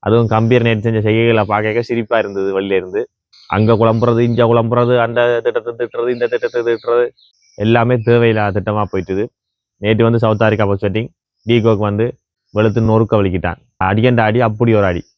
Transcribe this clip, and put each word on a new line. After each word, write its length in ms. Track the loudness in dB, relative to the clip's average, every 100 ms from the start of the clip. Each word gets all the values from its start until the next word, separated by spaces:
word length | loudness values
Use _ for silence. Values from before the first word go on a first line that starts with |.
| 2
அதுவும் 220 | 0 2
கம்பீர் 340 | 0 2 2 2
நேத்து 200 | 0 -2
செஞ்ச 120 | -2 0
செய்கைகளை 380 | 2 2 2 0
பார்க்க 360 | -2 -2 -4 -4
சிரிப்பா 280 | -4 -2 -2
இருந்தது. 280 | -2 -4 -2 -2
வெளில 200 | -2 -2
இருந்து 220 | -2 -8 -8 _ _ _ _
அங்க 260 | 0 2 4
குழம்புறது, 380 | 2 2 0 2 0
இங்க 200 | 2 2
குழம்புறது, 460 | 2 2 0 2 0
அந்த 160 | 0 0 0 0
திட்டத்தை 280 | -2 -4 -6 -8
திட்டுறது, 300 | -8 -4 -4 -2
இந்த 120 | -2
திட்டத்தை 300 | -2 -4 -4 -2
திட்டுறது, 400 | -2 -2 -2 -2 _ _ _ _ -6
எல்லாமே 380 | 0 2 2 0 2
தேவையில்லாத 460 | 2 4 2 -2 -2
திட்டமா 260 | -4 -4 -4
போயிட்டுது. 320 | -4 -4 -4 -6 _ _ _ _ _
நேத்து 260 | -2 2 2
வந்து 120 | 2
சவுத் 200 | 0 2 0
ஆப்பிரிக்கா 200 | 0 -2
ஃபர்ஸ்ட் 160 | -2 -2
பேட்டிங், 200 | -4 -8 _ _ _ 0
டி 120 | 2 2
காக் 180 | 0 0
வந்து 200 | -2 -4 -6 _ _ _ 0
வெளுத்து 240 | 0 2 2
நொறுக்க 320 | 2 2 0
வலிக்கிட்டான். 400 | 0 -2 -6 -8 _ _ -2
அடிக்கண்ட 340 | 2 2 2 0
அடி, 140 | 0 -2
அப்படி 260 | 0 2 2
ஒரு 80 | 2
அடி. 120 | -2 -8